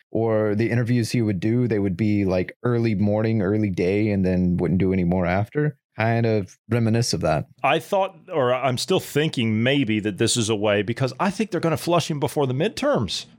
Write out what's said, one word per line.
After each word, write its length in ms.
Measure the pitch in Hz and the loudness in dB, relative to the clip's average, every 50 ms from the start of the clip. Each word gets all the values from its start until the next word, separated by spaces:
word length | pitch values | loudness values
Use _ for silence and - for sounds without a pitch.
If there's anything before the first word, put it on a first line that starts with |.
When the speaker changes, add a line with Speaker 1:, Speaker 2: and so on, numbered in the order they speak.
| _ _ | _ _
Speaker 1:
Or 420 | - 110 113 113 110 107 107 104 101 | -4 -2 0 0 0 0 0 0 0
the 160 | 107 117 101 | 0 0 0
interviews 400 | 117 120 120 110 123 120 113 - | 0 0 0 2 2 0 0 0
he 120 | - 123 | 0 0
would 180 | 113 107 104 85 | 0 0 -2 -2
do, 260 | 107 110 117 123 123 | 0 0 0 0 0
they 140 | 107 113 104 | 0 0 0
would 160 | 98 101 87 | 0 0 0
be, 280 | 85 113 107 104 101 98 | 0 0 2 2 2 2
like, 320 | 92 92 92 90 - - _ | 2 2 0 -2 -4 -6 _
early 320 | - 123 120 117 117 117 107 | -2 -2 0 0 0 0 0
morning, 480 | 92 104 104 104 107 113 113 113 110 | 2 0 2 2 2 0 0 0 0
early 280 | 92 95 104 107 107 101 | 2 2 0 0 0 0
day, 400 | 90 92 90 90 98 104 110 107 | 0 0 0 2 2 2 2 0
and 140 | 101 98 92 | 2 2 2
then 340 | 92 92 90 90 90 87 85 | 2 2 2 2 2 2 0
wouldn't 200 | 90 80 87 90 | 0 0 0 2
do 140 | 98 92 | 2 2
any 100 | 95 92 | 2 2
more 240 | 90 85 90 95 87 | 2 2 2 0 0
after. 500 | 85 90 98 107 - - 151 151 151 - _ _ _ - - | 0 0 0 -2 -2 -2 -2 -2 -2 -4 _ _ _ -4 -2
Kind 280 | 110 117 117 117 117 | 0 0 2 2 2
of 300 | 113 110 107 95 - - _ _ - | 2 0 0 -2 -4 -12 _ _ -2
reminisce 440 | 113 120 113 110 110 117 120 - | -2 0 2 2 2 0 0 -2
of 100 | - 82 | -2 -2
that. 240 | 82 80 78 76 - - - _ - | 0 0 0 0 -2 -6 -10 _ -2
Speaker 2:
I 140 | 135 151 165 | 0 0 0
thought, 340 | - - 202 190 190 - 175 156 - 180 | -2 -2 -2 -2 -2 -2 -6 -12 -12 -6
or 220 | 180 151 127 123 127 | -2 0 0 0 0
I'm 240 | 123 131 135 123 120 | 0 0 -2 -2 -2
still 220 | - - 185 160 | -2 0 0 0
thinking 640 | - - - 143 156 160 - 139 113 113 107 110 117 | 0 -2 -2 0 0 0 0 -2 0 0 0 2 2
maybe 340 | 131 143 143 131 104 110 107 | 2 2 2 2 0 0 0
that 180 | 92 107 95 - | 0 -2 -2 0
this 180 | 117 110 - | 0 0 0
is 120 | 123 107 104 | 0 0 0
a 60 | 113 | -2
way, 280 | 101 107 107 101 104 | 0 2 2 2 2
because 300 | 101 107 117 - 131 127 127 - | 0 -2 -2 -4 -4 -4 -2 -2
I 120 | 170 202 | -4 -2
think 200 | 185 - 214 - | -2 -2 -4 -4
they're 80 | - 160 | -4 -2
gonna 160 | - 165 156 | -2 -2 -2
flush 320 | 135 - 165 170 165 - - | -2 -2 0 0 0 0 -2
him 120 | 160 143 | -4 -4
before 260 | 143 131 - 156 139 | -4 -4 -2 -2 -2
the 80 | 127 127 | 0 0
midterms. 720 | 131 165 - - - 262 294 269 156 107 85 - - - - - | -2 -2 -4 -4 -2 -2 0 0 0 -2 -4 -6 -8 -10 -12 -20